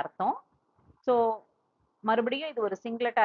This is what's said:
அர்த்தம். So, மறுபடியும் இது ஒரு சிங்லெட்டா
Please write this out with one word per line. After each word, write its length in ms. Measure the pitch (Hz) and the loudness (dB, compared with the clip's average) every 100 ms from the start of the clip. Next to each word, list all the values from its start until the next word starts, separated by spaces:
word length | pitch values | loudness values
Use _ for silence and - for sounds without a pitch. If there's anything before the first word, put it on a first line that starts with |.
அர்த்தம். 360 | 151 - 202 - - _ _ _ _ _ - | -2 -2 -2 -2 -10 _ _ _ _ _ 0
So, 80 | 240 226 214 - _ _ _ _ _ 214 | 2 2 -2 -8 _ _ _ _ _ 0
மறுபடியும் 440 | 226 233 269 311 | 2 0 -4 -6
இது 60 | 247 208 | -4 -4
ஒரு 100 | 190 | -4
சிங்லெட்டா 400 | 233 233 240 233 | -8 -4 -2 4